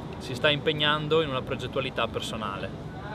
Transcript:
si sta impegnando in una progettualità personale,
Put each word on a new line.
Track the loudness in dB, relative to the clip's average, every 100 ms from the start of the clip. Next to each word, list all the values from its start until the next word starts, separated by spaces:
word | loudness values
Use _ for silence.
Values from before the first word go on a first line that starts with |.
| -10 -8
si | -6
sta | 2 4
impegnando | 4 2 2 4 4 4 4
in | 4
una | 0
progettualità | -2 -4 -2 -2 -2 0 0
personale, | 0 -4 -4 -4 -4 -6 -8 -10 -10 -8